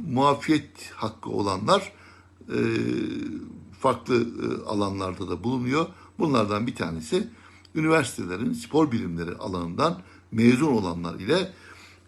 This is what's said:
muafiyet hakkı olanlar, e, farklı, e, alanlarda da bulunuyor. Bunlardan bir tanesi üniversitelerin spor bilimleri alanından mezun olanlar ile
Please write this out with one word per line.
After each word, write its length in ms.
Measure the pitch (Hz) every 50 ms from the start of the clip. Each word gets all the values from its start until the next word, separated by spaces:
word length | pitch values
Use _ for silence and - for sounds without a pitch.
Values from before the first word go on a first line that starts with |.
| 226 160
muafiyet 800 | 123 127 139 143 139 143 - 160 156 147 147 - - - - - -
hakkı 340 | - 113 107 - - - -
olanlar, 640 | 110 104 101 101 95 95 107 160 185 202 - - - - - - - - - - _ - - - -
e, 60 | 120 117 117 117 113 113 120 123 - - - - - - - 104 - - - - - - - - -
farklı, 360 | - 131 123 - - 131 127 117 117
e, 420 | - - - 110 117 - - -
alanlarda 640 | - 107 101 101 98 98 98 95 92 92 95 95 87
da 140 | 90 85 92
bulunuyor. 420 | 120 131 127 123 123 135 156 165 - - - - - - -
Bunlardan 480 | 180 156 135 113 104 101 104 104 120
bir 80 | 120 -
tanesi 520 | - 95 82 82 80 78 - 185 190 233 - - - - - - - - - -
üniversitelerin 760 | 160 156 160 160 160 131 - - - 95 87 90 95 120 120 -
spor 380 | - - - - - - -
bilimleri 440 | 117 101 92 87 85 82 85 85 87
alanından 680 | - - 101 92 87 85 85 87 123 143 170 180 - - - - - - -
mezun 360 | 113 113 117 120 127 123 160
olanlar 520 | 151 123 107 98 90 82 87 85 85 82 -
ile 340 | 95 113 156 190 185 - - - - - - - - - - - -